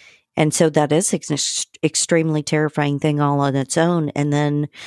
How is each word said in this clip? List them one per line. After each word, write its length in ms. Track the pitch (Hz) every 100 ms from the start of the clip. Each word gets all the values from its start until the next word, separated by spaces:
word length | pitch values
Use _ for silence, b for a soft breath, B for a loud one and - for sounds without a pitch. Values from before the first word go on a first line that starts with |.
| b b b -
And 160 | 156
so 160 | - 165
that 200 | 156 147
is 220 | 151 196
ex-, 520 | 165 - 143 - - - -
extremely 580 | 160 - - 170 160 151
terrifying 560 | 147 156 151 - 147 143
thing 200 | 156 147
all 200 | 147 143
on 140 | 139 135
its 220 | 131 -
own. 320 | 165 175 151
And 220 | - 147
then 360 | 143 147 147 147 B